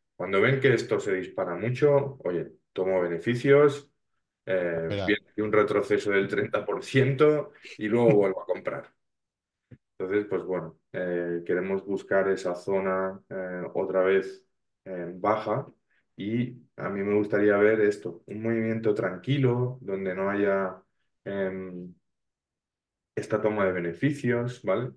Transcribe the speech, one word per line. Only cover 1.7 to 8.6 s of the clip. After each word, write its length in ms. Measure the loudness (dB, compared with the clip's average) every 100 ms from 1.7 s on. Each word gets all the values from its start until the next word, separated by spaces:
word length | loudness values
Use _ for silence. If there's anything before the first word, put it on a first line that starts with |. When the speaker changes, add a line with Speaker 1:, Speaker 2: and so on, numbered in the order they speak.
| 2 4 4 2 -4
Speaker 1:
"Oye, 280 | -4 -4 -6 -12 _
tomo 280 | -4 0 0
beneficios, 880 | 0 -2 -2 0 4 6 6 2 -8 _ _ _ _ _ -4
eh, 440 | -2 -2 -2 -4
Speaker 2:
Espera. 180 | -2 0
Speaker 1:
viene 180 | -2 -2
aquí 100 | -6
un 100 | 0
retroceso 580 | 2 4 2 2 0 2
del 160 | 0 0
treinta 380 | -2 -2 -2 -4
por 180 | -6
ciento 680 | 0 2 2 4 4 4 -2 -14 -20 -6
y 100 | 0
luego 280 | 4 6 6
vuelvo 260 | 4 0
a 20 | -4
comprar". 480 | -4